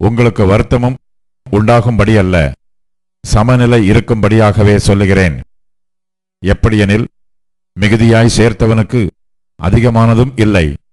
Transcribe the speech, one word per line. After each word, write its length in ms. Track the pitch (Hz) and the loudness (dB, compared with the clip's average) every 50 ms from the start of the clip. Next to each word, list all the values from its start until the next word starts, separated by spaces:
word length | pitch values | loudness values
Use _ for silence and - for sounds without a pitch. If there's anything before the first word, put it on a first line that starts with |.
உங்களுக்கு 440 | - 110 117 117 120 117 98 - 101 | -4 -4 0 0 -2 -2 0 0 0
வருத்தமும் 540 | 92 98 113 - - 135 120 123 127 131 - _ _ _ _ _ _ _ _ _ | 0 0 0 0 -2 -2 -2 -2 -4 -6 -8 _ _ _ _ _ _ _ _ _
உண்டாகும்படி 680 | - 98 101 107 110 120 120 104 120 117 101 101 107 110 | -4 -2 0 2 2 2 2 0 0 -2 -2 0 0 2
அல்ல, 200 | 104 92 92 90 85 73 67 65 _ _ _ _ _ _ _ _ _ _ _ _ _ - | 0 0 0 0 0 -2 -2 -6 _ _ _ _ _ _ _ _ _ _ _ _ _ -8
சமநிலை 560 | - - 107 110 123 127 123 123 120 120 117 104 | -2 0 0 2 2 2 2 2 2 2 2 2
இருக்கும்படியாகவே 880 | 95 110 107 95 - 120 107 101 101 110 110 110 104 101 107 101 104 104 101 | 2 0 0 0 -2 -4 -2 0 0 2 2 2 2 2 2 2 2 2 0
சொல்லுகிறேன். 580 | - - 101 101 101 92 98 95 92 85 69 64 - _ _ _ _ _ _ _ _ _ _ _ _ _ _ _ _ _ _ - | 0 0 0 0 0 0 0 0 0 0 -2 -6 -12 _ _ _ _ _ _ _ _ _ _ _ _ _ _ _ _ _ _ -8
எப்படியெனில், 640 | - 95 104 - - 113 110 104 104 95 104 92 - - _ _ _ _ _ _ _ _ _ _ _ _ - | -4 -4 -2 -2 -2 -2 0 0 0 0 0 -2 -4 -6 _ _ _ _ _ _ _ _ _ _ _ _ -8
மிகுதியாய் 600 | 87 101 104 113 110 117 113 113 113 117 117 - | -4 -2 0 0 2 2 2 4 4 2 2 2
சேர்த்தவனுக்கு 640 | - 107 117 110 - 117 113 113 110 107 - 127 123 101 - _ _ _ _ _ _ _ _ _ - | 2 0 0 0 -2 -2 0 0 -2 -2 -2 -4 -4 -4 -4 _ _ _ _ _ _ _ _ _ -8
அதிகமானதும் 720 | 76 92 104 117 113 123 113 113 113 117 113 113 127 135 131 | -4 0 0 2 0 2 2 2 2 2 2 2 0 -2 0
இல்லை, 300 | 110 107 107 101 90 80 73 71 - _ _ | -2 0 0 0 0 -2 -2 -4 -8 _ _